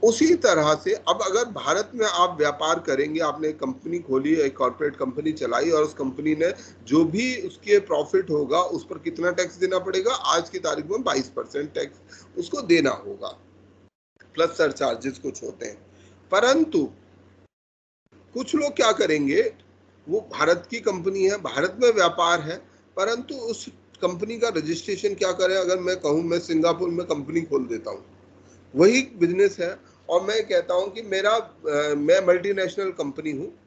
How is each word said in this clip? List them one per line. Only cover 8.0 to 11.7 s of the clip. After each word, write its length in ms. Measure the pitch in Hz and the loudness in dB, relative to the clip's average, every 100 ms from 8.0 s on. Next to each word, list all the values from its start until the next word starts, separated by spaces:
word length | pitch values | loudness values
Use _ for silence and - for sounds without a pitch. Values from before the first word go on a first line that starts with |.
| - 190 185 | 2 0 0
होगा, 320 | 151 139 156 | -2 0 2
उस 240 | 180 170 - | 0 -2 -8
पर 120 | 165 | -10
कितना 340 | 165 160 175 | -10 -2 -2
tax 240 | 180 175 - | 0 -4 -2
देना 240 | 185 185 | 0 0
पड़ेगा? 340 | 185 190 196 | 0 -2 0
आज 360 | 254 135 160 - | 0 0 0 0
की 100 | 190 | -4
तारीख 260 | 170 147 156 | -4 -4 -4
में 180 | 214 | -4
बाईस 260 | - 135 131 | 0 -2 -2
परसेंट 440 | - 117 143 151 | -8 -8 -6 -6